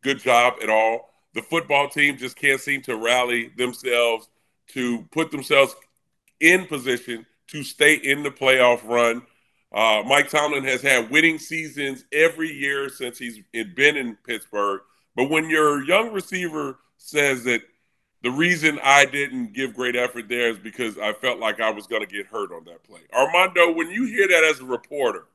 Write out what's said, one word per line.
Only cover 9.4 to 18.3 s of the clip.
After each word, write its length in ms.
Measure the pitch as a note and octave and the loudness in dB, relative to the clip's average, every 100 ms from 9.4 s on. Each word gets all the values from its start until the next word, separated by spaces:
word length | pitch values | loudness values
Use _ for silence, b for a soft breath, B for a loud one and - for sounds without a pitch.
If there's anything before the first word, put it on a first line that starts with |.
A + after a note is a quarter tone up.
| _ _ _ | _ _ _
Uh, 300 | - A2 G#2+ G#2 | 0 2 2 4
Mike 220 | C#3+ D3 | 2 2
Tomlin 340 | D3+ D3 C#3+ | 0 0 -2
has 180 | C3 B2+ | -4 -2
had 280 | C#3 C3 A2+ | 2 0 2
winning 280 | C#3+ E3 D#3 | 2 2 0
seasons 680 | - D#3+ D#3+ C3+ C#3 C3 - | -8 -10 -10 -8 -8 -8 -8
every 400 | D3 E3 E3 D#3+ | 2 2 2 -10
year 380 | C#3+ C#3 C#3 C#3 | -6 -4 -4 -6
since 280 | - B2+ A#2+ | -8 -12 -10
he's 200 | B2 A2 G2+ A#2 G#2+ | -14 -14 _ -8 -8
been 220 | F2+ C#3+ C#3+ | 2 2 2
in 200 | B2 G#2+ _ | -6 -10 _
Pittsburgh. 560 | A2+ - G2+ G2+ G2 _ _ _ - | -12 -8 -4 -4 -4 _ _ _ -2
But 140 | C3+ | 0
when 180 | D#3+ D#3+ | 0 0
your 340 | D#3 D3+ D3 | 2 2 0
young 280 | C#3 F#3 A#3 | 2 0 0
receiver 680 | G#3 F#3 F#3 F3 D#3 C#3+ C3 _ _ | -6 -8 -8 -8 -6 -8 -10 _ _
says 460 | - D3 C#3+ C3 | -6 0 0 0
that 180 | A#2+ A#2 - _ _ _ _ _ | -2 -4 -4 _ _ _ _ _
the 80 | B2 | -8